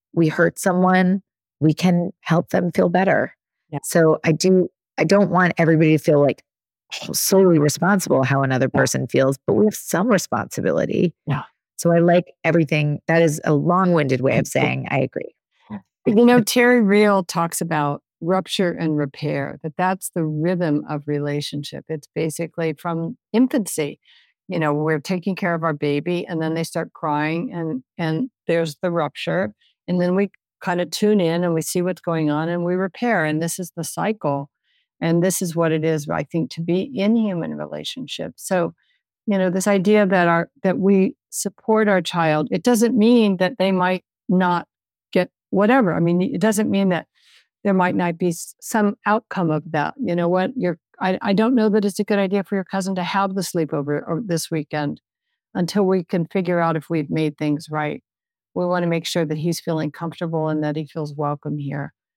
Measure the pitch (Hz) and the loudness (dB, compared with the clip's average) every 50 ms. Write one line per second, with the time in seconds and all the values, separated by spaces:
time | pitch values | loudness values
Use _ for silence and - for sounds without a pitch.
0 | _ _ - 170 170 156 - - 175 170 - - - 190 180 185 185 185 185 185 | _ _ 0 2 2 2 2 2 2 0 0 0 -2 0 2 2 4 4 4 4
1 | 185 180 190 196 - _ _ _ _ _ _ _ 143 156 151 - 175 185 175 175 | 4 2 2 0 -2 _ _ _ _ _ _ _ 2 2 2 2 2 2 2 2
2 | 175 190 - _ _ - 160 170 180 - - 185 180 175 - - 185 175 170 180 | 0 -2 -6 _ _ 0 0 0 0 0 0 0 0 0 0 2 2 2 2 2
3 | 190 190 160 104 120 - - _ _ _ _ _ _ _ 156 139 - - - 175 | 2 2 2 2 0 -2 -6 _ _ _ _ _ _ _ -10 -10 -6 -2 2 4
4 | 165 160 156 - - 165 156 147 - 185 190 185 175 - - _ _ _ _ - | 4 4 4 2 2 0 0 2 4 4 4 4 4 0 -4 _ _ _ _ -2
5 | 165 160 196 202 202 160 165 180 180 175 - - 170 156 165 156 165 156 156 147 | 0 2 4 4 4 2 2 2 2 2 2 2 2 4 4 4 6 4 4 4
6 | - - 151 143 143 135 - - _ _ _ _ _ _ _ _ _ _ - - | 4 4 4 4 4 2 0 -2 _ _ _ _ _ _ _ _ _ _ -14 -12
7 | - - - - - - 196 190 196 180 170 151 147 147 - - 175 185 208 190 | -10 -8 -6 -4 0 2 4 6 6 6 6 4 4 2 0 0 0 2 2 2
8 | - - 139 131 131 127 139 135 135 131 131 127 131 127 - 139 131 127 - 131 | 2 0 2 2 2 2 2 2 2 0 0 0 0 0 2 2 2 2 0 -2
9 | 131 123 - 135 135 135 139 - _ - - - 214 214 - - - - - 165 | -2 0 0 2 2 2 0 -2 _ -2 2 2 2 2 0 -2 -6 -4 -2 -2
10 | 196 254 214 175 - - - 113 - - - - - - - - - - - - | 0 2 2 0 0 -2 -4 -4 -6 -6 -6 -4 -2 -2 0 0 -2 0 0 0
11 | - 170 - _ _ 156 143 139 - - _ _ _ _ _ - - 170 170 170 | 0 -2 -2 _ _ -4 -4 -4 -6 -8 _ _ _ _ _ -4 0 2 4 4
12 | 170 175 170 180 175 - - _ - 165 160 170 160 - 160 151 147 147 147 - | 4 4 4 4 2 0 -6 _ -2 2 2 2 2 2 2 0 0 0 -2 -2
13 | - - 165 165 165 160 147 160 - - 151 143 147 160 175 185 190 180 175 165 | -2 2 4 4 4 4 2 0 0 0 0 2 2 2 2 2 4 4 2 2
14 | 147 131 131 123 127 135 120 120 - - - 135 131 127 127 131 127 - - 135 | 2 2 0 0 0 0 0 0 0 0 0 0 0 0 -2 -4 -4 -4 -2 -2
15 | 131 131 - - - - - _ _ _ _ _ _ - 214 202 - _ _ _ | -2 -2 -4 -8 -10 -10 -14 _ _ _ _ _ _ -16 -16 -16 -16 _ _ _
16 | _ 240 214 208 240 240 247 247 214 - - 247 240 247 247 247 220 190 202 208 | _ 2 4 6 6 8 6 6 4 2 2 4 4 6 6 4 4 4 4 6
17 | 214 208 202 196 180 - - 175 170 170 - - 185 165 160 151 147 143 143 - | 6 4 4 2 0 -2 -2 -2 -2 -2 -2 -6 -4 -2 -2 0 0 -2 -2 -6
18 | - _ _ _ 165 165 185 185 175 - - - 196 175 165 - 170 160 151 147 | -10 _ _ _ -4 -2 0 0 -2 -2 -2 -2 -2 -2 -2 -2 -2 -2 0 0
19 | 143 143 - - 151 147 151 143 139 143 147 147 - 160 - - 180 185 190 190 | -2 -4 -6 -6 -6 -4 -4 -4 -4 -6 -8 -10 -12 -10 -6 -2 -2 -2 -2 -2
20 | - - - 180 160 156 151 151 156 175 185 175 175 156 147 147 - - 151 147 | -6 -8 -4 -4 -4 -2 -2 -2 -2 0 0 0 0 0 0 -2 -2 -4 -8 -8
21 | 147 147 147 143 147 147 143 147 147 - - 147 147 - 151 143 - - 160 151 | -6 -4 -4 -4 -4 -4 -4 -4 -6 -6 -8 -10 -10 -10 -12 -14 -12 -10 -10 -12
22 | - _ _ 165 165 160 - - 170 156 - - 165 160 151 - - 175 170 165 | -12 _ _ -6 -6 -6 -6 -6 -8 -8 -8 -6 -6 -6 -6 -6 -6 -6 -6 -6
23 | 165 170 - - _ _ - 220 262 254 - 262 196 - - - 151 143 - - | -6 -8 -10 -12 _ _ 0 2 2 2 0 -2 -4 -4 -4 -6 -6 -6 -8 -12
24 | _ _ _ _ _ _ _ _ _ - 185 170 156 147 147 147 151 160 156 147 | _ _ _ _ _ _ _ _ _ -8 -4 -2 0 0 0 0 0 0 -2 -2
25 | - - 190 180 165 208 185 - 196 180 170 160 160 160 151 147 151 147 143 147 | -2 -4 -6 -4 -4 -4 -4 -4 -2 -2 -2 -2 -2 -2 -2 -2 -2 -2 -2 -2
26 | 160 175 175 175 - - 175 160 160 160 160 165 165 - - 170 165 - - - | -2 -2 -4 -4 -4 -6 -6 -4 -4 -4 -4 -4 -6 -6 -6 -8 -8 -8 -10 -8
27 | - 156 147 147 151 156 160 170 170 254 - 170 165 160 156 131 - _ _ - | -4 -2 -2 -2 -2 -2 -2 -4 -6 -6 -8 -6 -6 -6 -6 -8 -10 _ _ -6
28 | 170 160 160 160 262 262 - _ _ - 165 170 165 160 147 - - 180 170 170 | -4 -2 -2 -2 -4 -6 -8 _ _ -2 0 0 0 -2 -4 -6 -6 -4 -2 -2
29 | 151 143 - - - 170 160 175 196 214 208 _ _ _ _ _ _ - 180 180 | -2 -4 -4 -8 -6 -4 -2 -2 -4 -4 -8 _ _ _ _ _ _ -4 -2 0
30 | 175 180 180 196 202 190 - _ _ _ _ _ - 190 175 175 175 151 - - | 0 0 0 0 0 -2 -4 _ _ _ _ _ -6 -4 -4 -2 -4 -4 -4 0
31 | 208 208 214 202 175 160 165 170 180 175 165 160 160 - - 180 175 185 180 - | 2 2 2 2 2 2 0 0 0 0 0 -2 -2 -2 -4 -2 -2 -2 -4 -6
32 | - 175 165 160 156 151 147 151 160 165 175 175 170 175 180 185 190 185 - - | -6 -4 -2 -2 0 0 0 -2 -2 -2 -4 -4 -2 -2 -2 -2 -2 -4 -6 -4
33 | 240 240 220 180 156 151 151 156 165 165 - - 180 - - 170 160 - - - | -2 -2 0 0 0 0 -2 -2 -2 -4 -4 -6 -10 -10 -8 -8 -10 -8 -6 -4
34 | 170 202 220 208 - 147 139 139 143 - _ _ _ _ _ _ _ _ _ _ | -4 -4 -4 -4 -4 -4 -4 -4 -6 -10 _ _ _ _ _ _ _ _ _ _
35 | - 165 170 170 170 190 175 - 190 170 156 170 165 160 160 160 156 160 160 156 | -2 0 2 2 2 0 0 -2 -4 -4 -2 0 0 0 0 0 0 0 -2 -2
36 | 147 156 165 156 147 - - 165 160 - - - 170 170 170 185 - - - 196 | -2 -4 -4 -6 -4 -4 -4 -4 -4 -4 -6 -8 -4 -2 -2 -2 -2 -4 -4 -2
37 | 196 208 226 233 220 208 185 170 160 156 151 147 151 147 151 151 151 - - - | 0 2 2 2 0 -2 -2 -4 -6 -6 -8 -8 -10 -10 -10 -10 -10 -10 -12 -12
38 | 151 147 - - 165 160 - - - - 190 180 170 170 165 _ _ _ _ _ | -12 -12 -10 -10 -10 -10 -12 -12 -6 -4 -2 -2 -2 -2 -4 _ _ _ _ _
39 | _ _ _ _ _ - 202 190 185 185 175 190 180 214 202 196 175 208 214 214 | _ _ _ _ _ -2 0 0 0 0 0 0 0 2 2 2 4 4 4 4
40 | 208 185 196 185 175 170 170 170 170 - _ _ - 190 180 - 185 196 202 190 | 4 4 2 2 4 4 2 2 0 -4 _ _ -2 -2 0 2 2 4 4 4
41 | 190 - - _ _ _ - - - 202 - _ _ - 220 214 220 208 196 185 | 4 2 -2 _ _ _ -10 -8 -8 -8 -10 _ _ 0 2 2 2 2 2 2
42 | 165 - - 175 165 156 151 151 156 - 190 175 - 247 247 208 233 226 262 214 | 0 -2 -2 0 0 2 2 0 0 -2 -4 -2 0 2 2 2 2 2 2 4
43 | 208 233 247 240 220 202 190 175 185 180 - - 185 190 190 185 180 185 185 180 | 4 6 6 6 4 4 2 2 0 -2 0 0 0 0 2 2 2 0 0 -2
44 | - _ _ _ _ - 180 185 185 175 175 175 - - _ _ _ _ _ _ | -4 _ _ _ _ 0 2 2 2 2 0 -2 -4 -8 _ _ _ _ _ _
45 | _ _ - 202 180 - _ _ _ _ - 190 208 208 254 269 226 175 160 - | _ _ -2 0 0 0 _ _ _ _ 0 2 4 4 4 4 4 2 2 2
46 | 170 170 175 180 185 - - 180 202 220 214 214 214 214 202 196 196 190 180 160 | 2 2 2 2 0 0 -2 0 0 0 0 0 0 0 0 0 2 2 0 0
47 | - - _ _ _ _ _ _ _ _ _ _ - 202 190 185 180 180 - 190 | -4 -8 _ _ _ _ _ _ _ _ _ _ -2 0 2 2 2 2 0 0
48 | 180 175 170 170 185 180 165 - - - - _ - - - 226 208 202 208 - | -2 -2 -2 -2 -2 -2 -2 -4 -8 -14 -18 _ -10 -4 -2 0 0 0 0 -2
49 | - 208 214 226 - _ - 196 175 160 156 156 147 160 160 151 147 156 - - | -2 0 0 0 -2 _ -4 -2 -2 0 0 -2 -4 -4 -2 -2 -2 -2 -4 -6
50 | 262 185 175 175 170 170 180 185 185 - - 262 180 180 170 - _ _ _ - | -4 -2 -2 0 0 0 0 0 0 -2 -4 -4 -4 -4 -4 -6 _ _ _ -6
51 | - 185 185 - - 202 196 180 220 240 269 233 214 214 196 220 196 202 - - | -4 -2 -2 -2 -2 0 0 2 2 2 2 2 2 2 2 2 0 0 -2 -4
52 | 208 - 214 202 196 185 196 202 185 - 202 196 180 - - 196 185 190 190 180 | -2 -2 0 0 0 0 -2 -2 -2 -2 -4 -6 -4 -4 -6 -4 -4 -4 -4 -4
53 | 175 165 - 196 196 196 190 196 175 - - 175 160 147 175 147 143 143 147 143 | -4 -2 0 0 0 0 -2 -4 -4 -4 -2 -2 -2 -2 -2 -4 -4 -4 -4 -4
54 | - - 170 156 240 196 170 160 - - 170 156 147 - - 151 147 143 151 - | -4 -4 -6 -6 -4 -4 -4 -4 -4 -4 -6 -6 -6 -6 -6 -4 -4 -4 -6 -10
55 | _ _ _ _ _ _ _ _ _ _ - 190 180 160 - 208 196 185 190 185 | _ _ _ _ _ _ _ _ _ _ -6 -4 -4 -2 0 0 2 2 2 0
56 | 170 - - 180 165 - - 196 180 175 180 170 170 165 160 160 147 - 170 160 | -2 -2 -4 -4 -4 -2 -4 -4 -2 -2 0 0 0 0 0 -2 -4 -4 -4 -4
57 | 147 139 - 156 156 151 147 - 156 151 147 147 165 - 156 156 151 147 147 - | -4 -2 -2 -2 -2 -2 -4 -4 -2 -2 -2 -2 -4 -6 -6 -6 -4 -4 -6 -8
58 | - _ _ _ _ _ _ _ _ _ - 180 180 180 180 180 175 170 170 165 | -12 _ _ _ _ _ _ _ _ _ -6 -4 -2 -2 0 0 0 0 -2 -2
59 | 170 - - 175 165 151 156 156 147 175 165 - - 170 165 156 151 151 - - | -4 -4 -2 -2 -2 -2 -2 -2 -2 -2 -4 -4 -4 -4 -4 -4 -4 -4 -6 -8
60 | 170 165 - - 180 165 165 160 156 156 156 151 151 151 147 160 156 143 - 165 | -8 -10 -8 -8 -6 -6 -4 -2 -2 -2 -2 -2 -2 -4 -4 -4 -6 -8 -8 -8
61 | 151 147 143 147 151 147 147 143 - 151 151 147 143 139 143 143 143 151 - _ | -8 -8 -6 -6 -4 -4 -4 -6 -6 -6 -6 -6 -6 -6 -6 -8 -8 -10 -12 _
62 | _ _ _ | _ _ _